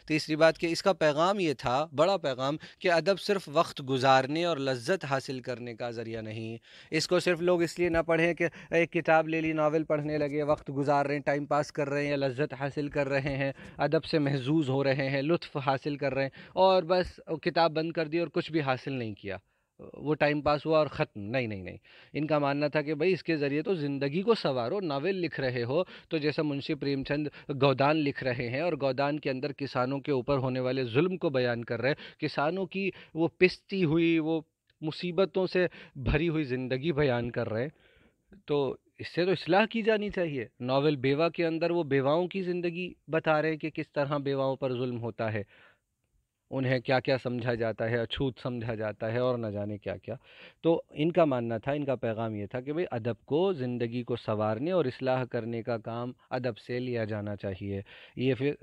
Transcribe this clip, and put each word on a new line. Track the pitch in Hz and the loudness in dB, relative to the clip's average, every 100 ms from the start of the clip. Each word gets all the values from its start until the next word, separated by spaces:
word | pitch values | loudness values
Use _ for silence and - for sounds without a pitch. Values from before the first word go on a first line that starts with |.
| - | -2
तीसरी | 151 - 151 | -2 0 4
बात | 160 - | 4 4
कि | 170 | -2
इसका | 165 196 | 0 0
पैगाम | 180 156 143 175 208 | 4 2 4 2 2
ये | 165 | 0
था, | 135 127 127 160 | 0 0 -2 -2
बड़ा | 139 170 190 | 2 2 2
पैगाम, | 156 123 135 156 - - | -2 -2 -2 -4 -8 -4
कि | 185 | 2
अदब | 165 156 185 | 2 2 0
सिर्फ | - 196 160 | 0 -2 0
वक्त | 151 - - | 0 0 -2
गुजारने | 131 131 135 131 131 156 170 | -2 2 6 6 4 0 0
और | 147 | 0
लज्जत | 135 127 117 190 139 | -2 -2 -2 -2 0
हासिल | 135 - 131 | -2 -2 -8
करने | 123 117 120 113 | -8 -8 -8 -8
का | 120 | -8
ज़रिया | 117 113 113 | -6 -6 -6
नहीं। | 110 110 110 113 - - - | -8 -8 -8 -12 -16 -20 -4
इसको | 156 - 180 | -2 2 2
सिर्फ | 175 165 | 2 2
लोग | 175 175 | 2 2
इसलिए | 170 175 175 | 2 0 0
ना | 165 | 2
पढ़ें | 165 165 170 165 | 2 4 4 2
कि | 170 - - | -2 -4 0
एक | 165 170 | 2 2
किताब | 170 151 160 160 | 0 4 4 4
ले | 160 | 0
ली, | 160 | 0
नावल | 156 151 160 | 2 2 2
पढ़ने | 151 151 147 151 | 0 -2 0 -2
लगे, | 143 147 | 0 0
वक्त | 147 147 - | 0 -2 -2
गुजार | 139 143 143 139 | -2 2 4 2
रहे | 143 | 0
हैं, | |
टाइम | 135 143 143 | 0 -2 0
पास | 147 147 | 0 0
कर | - 143 | -2 -2
रहे | 143 | 0
हैं | 147 | 0
या | 143 | 0
लज्जत | 139 123 147 | 0 0 -2
हासिल | 127 139 151 143 | -2 -6 -4 -4
कर | 147 135 | 0 0
रहे | 139 143 135 | 0 0 -2
हैं, | 139 - - - | -2 -4 -12 -2
अदब | 147 156 | 0 2
से | - 160 | 2 0
महजूज | 139 139 123 160 131 | 2 0 2 2 2
हो | 135 | 2
रहे | 135 135 135 | 2 2 0
हैं, | 139 | 0
लुत्फ़ | 143 165 - 151 | 0 0 -2 -4
हासिल | 139 139 156 143 | 0 0 -2 -4
कर | 139 | -2
रहे | 131 135 | -2 -4
हैं, | - - - | -6 -8 4
और | 190 185 165 | 6 6 4
बस | 185 170 - - 156 | 0 0 -6 -8 -4
किताब | 175 160 165 | -2 4 2
बंद | 151 165 | 2 -2
कर | 165 151 | -2 -2
दी | 165 | 0
और | 165 | 0
कुछ | 175 - | -2 -2
भी | 160 | -2
हासिल | 143 127 - | 0 -2 -2
नहीं | 135 110 | -6 -6
किया, | 101 98 92 _ _ _ _ - - | -8 -10 -10 _ _ _ _ -20 -8
वो | 135 | -2
टाइम | 151 147 147 | 2 2 2
पास | 143 147 156 | 2 0 2
हुआ | 156 | 2
और | 147 | 2
ख़त्म। | - 151 107 | -2 -4 -4
नहीं, | 101 131 117 | -4 -2 -2
नहीं, | 98 | -6
नहीं, | 90 95 _ - - | -10 -14 _ -20 -10
इनका | 139 151 151 | -6 0 2
मानना | 139 143 147 | 2 0 0
था | 151 | 0
कि | 147 | -2
भाई, | 151 175 | 0 0
इसके | 180 - 160 | 0 0 0
ज़रिए | 143 147 | 0 0
तो | 156 185 | 0 -2
ज़िंदगी | 143 139 143 160 | -2 -2 -2 0
को | 196 220 | 2 2
संवारो। | 156 127 117 202 | 2 0 -2 -2
नावल | 180 139 160 190 | -2 -2 -2 -2
लिख | 170 - | -4 -2
रहे | 131 123 | -2 -2
हो | 117 151 180 - - | -2 -2 -2 -8 -6
तो | 160 | -2
जैसा | 147 156 | -2 0
मुंशी | 151 143 - 151 | -2 -2 -4 -4
प्रेमचंद | 143 139 131 147 147 - - | -2 -2 -2 -2 -4 -8 -8
गोदान | 143 139 127 139 160 | 2 4 6 4 4
लिख | 143 - | 0 0
रहे | 131 123 120 | -2 -2 -2
हैं | 131 | -2
और | 175 151 | -2 0
गोदान | 139 131 143 143 | 0 0 -2 -2
के | 143 | -2
अंदर | 131 143 | -2 -4
किसानों | 135 139 131 127 139 | -6 -4 -2 0 -2
के | 131 | 0
ऊपर | 135 117 139 | 0 2 0
होने | 127 127 | 2 0
वाले | 127 131 123 | 0 0 0
जुल्म | 117 180 185 | 2 2 2
को | 170 | 0
बयान | 131 123 120 | 2 2 0
कर | 117 117 | -4 -2
रहे | 123 | 0
हैं, | 156 - - | 0 -6 -8
किसानों | 151 - 147 185 190 | -4 0 0 0 -4
की | 196 196 - - 160 | -4 -4 -6 -10 -2
वो | 165 | 0
पिसती | - 185 - - 196 | 4 2 2 -6 0
हुई, | 165 165 170 165 | 2 4 4 2
वो | 156 160 156 _ _ - | 2 -2 -4 _ _ -10
मुसीबतों | 156 - 180 170 190 185 180 | -8 -6 -4 0 0 2 0
से | 185 175 - - 143 | 2 0 -2 -18 -6
भरी | 120 151 170 | 0 2 2
हुई | 160 | 0
ज़िंदगी | 139 127 127 131 156 | -2 -2 -2 -2 -2
बयान | 147 147 120 120 | 0 2 2 -2
कर | 120 110 | -4 -4
रहे | 107 | -2
हैं, | 139 - _ _ _ _ _ - - | -4 -8 _ _ _ _ _ -18 -4
तो | 147 131 - _ - | 0 0 -4 _ -14
इससे | 113 - 180 | -8 -2 0
तो | |
इस्लाह | 175 - 185 220 | 0 2 4 4
की | 226 | 0
जानी | 214 214 208 | 0 0 0
चाहिए। | 190 170 139 110 - | -4 -4 -4 -8 -8
नावल | 123 135 147 143 | 0 2 2 2
बेवा | 131 143 165 | 2 2 2
के | 160 | 2
अंदर | 165 160 170 | -2 0 0
वो | 175 | 0
बेवाओं | 151 139 135 156 180 | 2 2 4 2 0
की | 190 | -4
ज़िंदगी | 180 180 175 170 180 - - | -4 -2 -2 -4 -8 -10 -4
बता | 160 160 151 | -2 2 2
रहे | 156 | 2
हैं | 156 | -2
कि | 156 | -4
किस | 160 151 | -6 -6
तरह | - 143 147 | -2 0 0
बेवाओं | 139 139 135 131 | 0 0 0 0
पर | 135 | -2
जुल्म | 123 127 120 | -2 -2 -4
होता | 117 - 113 | -6 -4 -2
है, | 107 98 - - _ _ _ _ _ _ _ - | -2 -6 -14 -20 _ _ _ _ _ _ _ -8
उन्हें | 131 131 131 | -4 0 0
क्या-क्या | 117 127 131 131 | 2 0 2 0
समझा | 123 123 120 117 | 0 -4 -2 0
जाता | 113 110 113 | -2 -2 0
है, | 120 | 0
अछूत | 117 - 135 - | -2 -2 -2 -2
समझा | 131 123 113 107 | -6 -6 -6 -4
जाता | 107 104 113 | -6 -4 -2
है | 117 | 0
और | 127 123 | 0 0
न | 110 | -2
जाने | 101 101 104 | -4 -4 -6
क्या-क्या। | 98 98 - 110 _ - - _ | -6 -8 -8 -12 _ -20 -20 _
तो | 165 165 - - | 2 2 0 -2
इनका | 156 170 156 | 0 4 4
मानना | 127 117 113 | 4 0 -4
था, | 139 | -2
इनका | 147 139 123 | -2 -2 -2
पैगाम | 117 107 113 104 | -2 -2 -4 -4
ये | 101 | -6
था | 127 | -6
कि | 131 | -6
भाई, | 151 | -4
अदब | 180 120 117 110 - | -4 -4 -4 -6 -2
को, | 143 196 | 0 0
ज़िंदगी | 165 127 123 117 123 | 0 -4 -2 -4 -4
को | 120 120 | -4 -4
संवारने | - 107 107 110 156 | -2 0 0 0 0
और | 185 131 | 2 0
इस्लाह | - 131 127 123 | -2 0 0 0
करने | 120 113 117 | -4 -4 -6
का | 110 117 | -4 -4
काम | 113 117 123 123 - | -4 -8 -8 -10 -8
अदब | 127 123 113 | -4 -4 -6
से | - 123 | -6 -6
लिया | 127 120 107 | -4 -2 -2
जाना | 107 104 104 | -2 -4 -6
चाहिए। | 104 92 101 98 - - - - | -6 -6 -6 -6 -8 -18 -16 -2
ये | 127 | 0
फिर | 120 139 147 | 2 0 -4